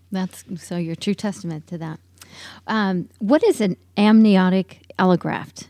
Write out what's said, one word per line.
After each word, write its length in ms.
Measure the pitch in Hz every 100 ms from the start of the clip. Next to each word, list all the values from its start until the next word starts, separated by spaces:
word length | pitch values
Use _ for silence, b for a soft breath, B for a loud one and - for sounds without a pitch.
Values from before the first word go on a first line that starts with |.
| _
That's, 320 | 190 185 - - 180
so 200 | - 175
you're 200 | 165 165
true 180 | -
testament 520 | 196 208 175 170 156 -
to 100 | 170
that. 200 | 160 160 _ _ B B B B -
Um, 420 | 220 196 185 - -
what 220 | 208 294
is 200 | 440 -
an 140 | 208 - _ -
amniotic 880 | 208 220 220 190 185 190 185 - - -
allograft, 720 | 185 175 160 - - -